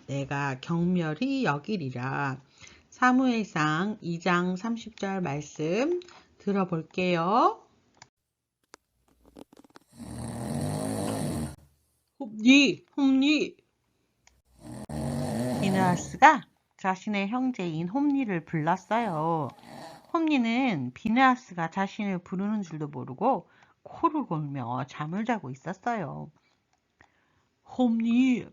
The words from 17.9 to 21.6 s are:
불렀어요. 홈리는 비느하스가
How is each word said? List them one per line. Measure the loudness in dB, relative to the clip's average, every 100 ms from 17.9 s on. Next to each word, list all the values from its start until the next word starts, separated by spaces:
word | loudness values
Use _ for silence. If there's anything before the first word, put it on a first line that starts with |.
| 0 0 0 0 -2
불렀어요. | -2 -2 0 0 0 -2 0 -2 0 0 -2 -8 -18 -18 -18 -20 -6
홈리는 | 0 2 2 2 2 2 0 -4
비느하스가 | -4 0 4 4 4 -2 -6